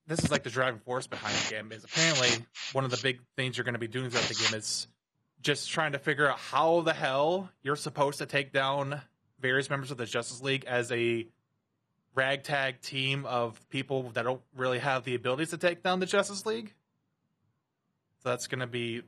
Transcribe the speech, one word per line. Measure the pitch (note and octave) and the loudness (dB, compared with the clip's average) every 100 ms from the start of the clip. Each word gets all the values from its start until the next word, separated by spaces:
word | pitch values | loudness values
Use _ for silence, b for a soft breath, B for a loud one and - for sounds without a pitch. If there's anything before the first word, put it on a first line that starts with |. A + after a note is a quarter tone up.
| - | -4
this | E3 | 0
is, | - | 2
like, | C#3 | 2
the | C3+ | 0
driving | B2 C3 A2 | 0 0 0
force | B2 B2 - | -4 -6 -4
behind | G#2+ G#2+ G#2 | -6 -2 -2
the | - G#2+ | -2 -4
game, | G#2+ | -8
is | A2 - | -14 -4
apparently | D#3+ E3 C#3+ B2 A#2 - - - | 2 4 6 4 4 -2 -12 -4
one | C3+ | -2
of | C3 | 0
the | A#2+ | 0
big | C3 B2 - - | 0 -2 -6 -4
things | C3 B2 | -4 -2
you're | |
gonna | B2 A#2 | -2 -2
be | A#2 | -4
doing | B2+ B2+ | -4 -2
throughout | A#2 A2 | 0 0
the | |
game | A2+ A2 | 0 0
is | A2 - - - _ _ _ _ _ | 0 -2 -4 -6 _ _ _ _ _
just | D3 C#3 - | -2 0 -2
trying | E3+ D#3 | 0 0
to | C#3 | 0
figure | D#3+ C#3+ C#3+ | 0 2 2
out | A#2 | 2
how | - C3 E3 E3+ | 0 4 6 6
the | D#3+ | 4
hell | C#3+ D3 C3+ D#3 F#3 F#3 - | 2 2 2 4 2 -2 -6
you're | C3+ D3 | -2 -2
supposed | D3+ D3+ C#3+ C#3+ | -2 2 2 0
to | C#3+ | -2
take | C#3 C3+ | 0 0
down | C#3 C3+ C#3+ C#3 C#3+ - _ _ _ | 0 2 0 -2 -6 -10 _ _ _
various | C3 C3 C#3 | 2 2 2
members | C#3 C3 | -2 -4
of | B2 | -6
the | A2 | -2
Justice | A#2+ A#2 B2 | -2 -4 -4
League | C3+ C3+ B2 | -2 -2 0
as | B2 A#2 | 0 0
a | A#2+ A#2 A#2 A2 _ _ _ _ _ _ _ _ | 2 2 0 -4 _ _ _ _ _ _ _ _
ragtag | C3+ C3 C#3 C#3 C#3+ C3+ B2+ | 0 0 0 -2 0 0 -4
team | - C3+ C3+ C#3 C3 | -6 -2 0 -2 0
of | B2 A#2 A2 - | 0 0 -4 -8
people | C3+ C3 C3+ B2 | -6 -2 -2 -2
that | A#2 | -2
don't | A#2+ C3 - | -2 -2 -6
really | C3 B2+ B2 | -4 0 0
have | C#3+ C3 C3 | 0 0 0
the | A#2+ | -2
abilities | B2 C3+ D#3+ | 0 -2 -2
to | E3+ | 0
take | F3+ F3 | 0 2
down | F#3 F#3 | 0 0
the | F3+ | 2
Justice | G3+ G3 G3+ A3 | 2 2 -2 -4
League. | A3+ G#3+ - _ _ _ _ _ _ _ _ _ _ _ _ _ _ | -6 -8 -18 _ _ _ _ _ _ _ _ _ _ _ _ _ _
So | B2+ | -2
that's | B2 - | -2 -2
gonna | B2+ A#2+ | -4 -4
be | A#2+ A#2 A#2 | -4 -4 -6